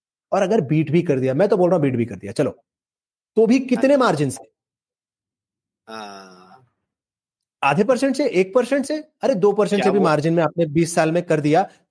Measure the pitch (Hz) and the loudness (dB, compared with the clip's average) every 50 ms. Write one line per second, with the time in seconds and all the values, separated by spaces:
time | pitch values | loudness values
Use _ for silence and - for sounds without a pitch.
0 | _ _ _ _ _ - 180 190 196 180 220 226 151 131 151 156 156 143 139 175 | _ _ _ _ _ -4 -2 -2 -2 0 0 -2 0 0 -2 -2 -2 0 0 -2
1 | 165 165 139 131 127 131 127 147 202 208 226 180 180 170 185 175 143 139 123 117 | 0 0 -2 -2 0 -2 0 0 0 0 2 2 2 2 2 2 0 -2 -2 -2
2 | 113 113 101 90 - 98 - - 143 110 - _ _ _ _ _ _ _ _ _ | -4 -4 -6 -14 -14 -12 -4 -4 -4 -4 -4 _ _ _ _ _ _ _ _ _
3 | _ _ _ _ _ _ - 220 226 202 254 269 269 - 247 - - 262 294 269 | _ _ _ _ _ _ 0 0 2 4 2 0 2 -2 -2 0 2 2 4 4
4 | 247 208 165 143 151 131 - - - _ _ _ _ _ _ _ _ _ _ _ | 2 2 2 0 -2 -4 -4 -8 -16 _ _ _ _ _ _ _ _ _ _ _
5 | _ _ _ _ _ _ _ _ _ _ _ _ _ _ _ _ _ 113 110 110 | _ _ _ _ _ _ _ _ _ _ _ _ _ _ _ _ _ -18 -16 -16
6 | 107 101 98 95 95 95 92 90 92 - 92 - 127 _ _ _ _ _ _ _ | -16 -16 -16 -20 -20 -20 -20 -20 -20 -20 -20 -20 _ _ _ _ _ _ _ _
7 | _ _ _ _ _ _ _ _ _ _ _ - - 139 147 170 220 247 254 247 | _ _ _ _ _ _ _ _ _ _ _ -4 -2 0 2 2 2 2 2 2
8 | 277 277 262 - - - - 180 190 190 - 254 240 - 277 285 - - 302 311 | 2 -2 0 0 -2 0 2 0 0 2 0 0 0 2 -2 -2 -2 -4 -6 -8
9 | 302 _ _ - - 240 277 180 190 208 196 208 202 - 202 196 - 196 185 202 | -8 _ _ -6 -2 -2 0 2 2 2 2 2 0 0 0 0 2 2 2 2
10 | 190 170 151 147 143 165 165 170 160 151 - 165 170 156 143 170 165 160 - 180 | 2 2 2 2 2 0 0 2 0 -2 0 -2 -4 0 0 0 0 0 0 0
11 | 160 160 165 175 175 - 160 156 143 147 151 180 202 - _ _ _ - | 0 0 0 -2 0 0 -2 0 2 2 2 2 0 -2 _ _ _ -2